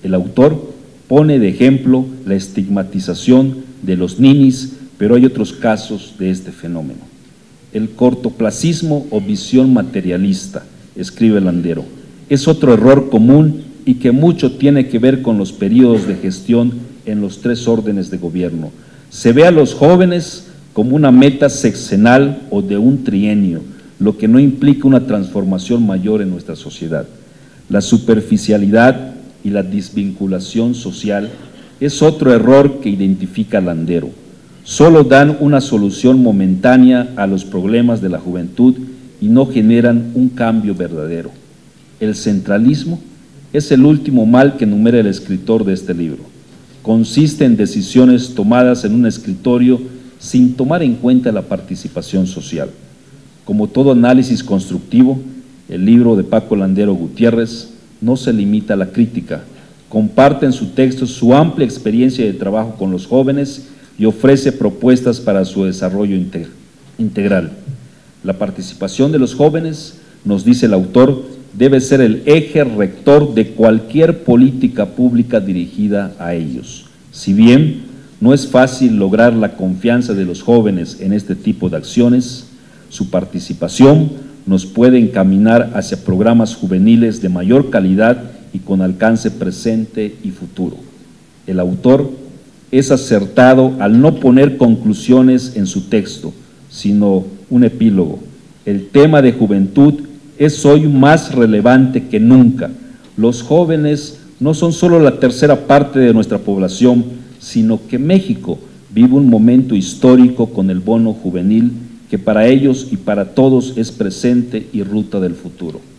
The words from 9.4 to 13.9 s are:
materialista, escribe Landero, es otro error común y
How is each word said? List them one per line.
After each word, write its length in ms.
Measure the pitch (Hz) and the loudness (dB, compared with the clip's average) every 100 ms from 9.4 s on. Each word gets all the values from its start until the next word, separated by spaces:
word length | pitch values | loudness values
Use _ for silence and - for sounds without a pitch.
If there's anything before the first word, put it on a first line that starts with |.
| - 127 131 | -2 0 2
materialista, 920 | 123 92 101 90 87 98 92 - - - - - - | 2 0 -6 -4 -2 -2 -2 -6 -16 -18 -20 -20 -14
escribe 460 | - - 113 104 | -14 0 2 2
Landero, 440 | 95 87 85 80 - - - - - | 0 -2 -4 -6 -10 -18 -20 -20 -4
es 180 | 143 - | -2 0
otro 260 | 156 - | 2 4
error 360 | 110 120 139 - | 4 6 4 4
común 540 | 110 117 143 156 147 - - | 2 4 6 4 0 -12 -10
y 100 | - | -4